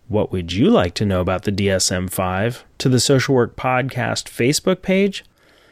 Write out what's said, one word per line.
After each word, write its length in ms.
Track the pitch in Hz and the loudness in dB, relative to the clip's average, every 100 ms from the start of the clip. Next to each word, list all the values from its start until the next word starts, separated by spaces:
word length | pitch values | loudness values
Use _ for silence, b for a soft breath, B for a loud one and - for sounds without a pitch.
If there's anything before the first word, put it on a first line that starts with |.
| - | -4
"What 240 | 104 - | -2 0
would 220 | 95 85 | -4 -4
you 180 | 90 175 | 2 4
like 220 | 226 87 - | 4 2 0
to 100 | 104 | 0
know 160 | 90 | 0
about 220 | 90 90 | 0 -2
the 60 | - | -2
D 200 | 98 98 | -2 0
S 200 | 95 - | 0 0
M 180 | 92 92 | -2 -4
five?" 540 | - 92 92 117 120 - - | -4 -2 0 -2 -6 -16 -4
to 140 | 139 | 0
the 100 | 123 | 2
Social 340 | - 131 - | 4 2 4
Work 220 | 127 113 - | 2 0 -2
Podcast 720 | 131 127 131 127 113 110 - | -2 -2 -2 -4 -4 -4 -8
Facebook 540 | - 120 151 - 185 | -2 0 0 0 -2
page, 420 | - 190 202 - - b b b b | 0 0 0 -2 -16 b b b b